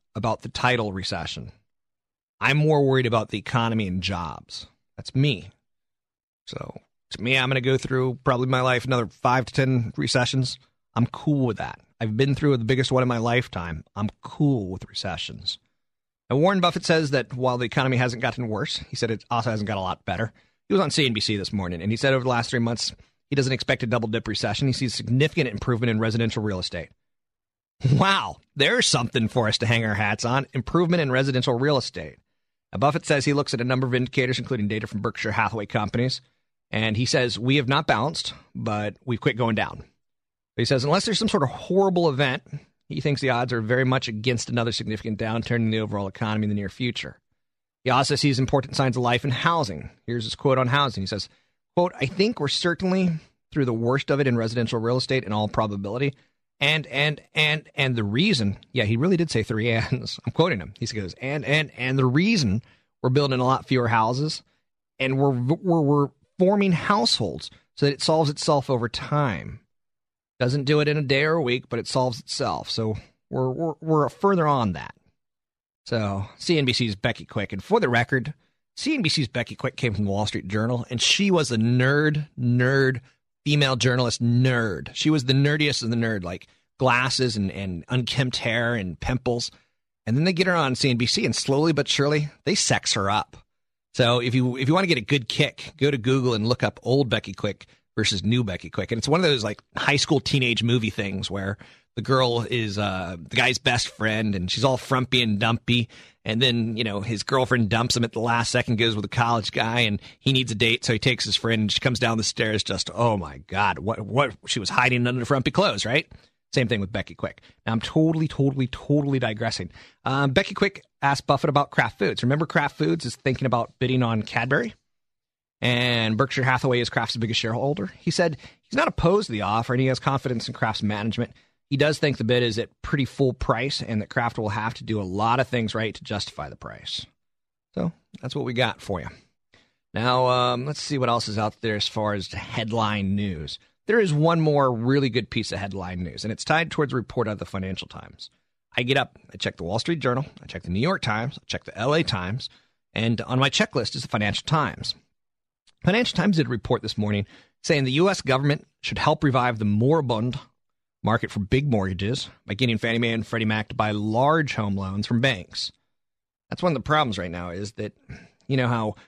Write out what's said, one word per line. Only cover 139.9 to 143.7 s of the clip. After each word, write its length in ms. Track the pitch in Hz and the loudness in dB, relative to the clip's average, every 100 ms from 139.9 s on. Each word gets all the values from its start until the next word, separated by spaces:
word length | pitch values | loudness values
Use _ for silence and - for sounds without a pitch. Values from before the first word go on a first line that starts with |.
Now, 320 | - 120 127 127 | -4 0 2 4
um, 400 | 123 123 123 135 | 2 2 0 -4
let's 160 | 147 | -8
see 160 | - 143 | -6 -2
what 100 | 123 | 0
else 180 | 117 110 | 0 0
is 120 | 107 | -2
out 220 | 107 - | -2 -2
there 140 | 113 104 | -4 -2
as 120 | - | -4
far 240 | - 107 | -2 -2
as 160 | 104 90 | -2 -6
headline 880 | - - - 110 113 107 104 98 101 | -10 -8 -6 -2 0 0 0 0 0
news. 420 | 101 82 76 - _ | -2 -4 -8 -12 _